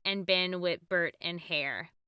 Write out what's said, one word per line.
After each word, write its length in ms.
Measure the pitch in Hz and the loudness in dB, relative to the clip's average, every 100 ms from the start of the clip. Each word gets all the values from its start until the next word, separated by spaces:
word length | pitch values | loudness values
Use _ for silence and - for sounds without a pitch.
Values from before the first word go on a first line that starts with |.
and 220 | - 202 185 | -2 -2 2
Ben 340 | 185 180 185 | 4 4 0
wit 280 | 175 165 - | 0 -2 0
Bert 260 | 180 170 - | 0 0 -2
and 180 | 170 175 | -6 -8
Hare. 500 | 165 156 139 117 165 _ | -4 -2 -2 -4 -8 _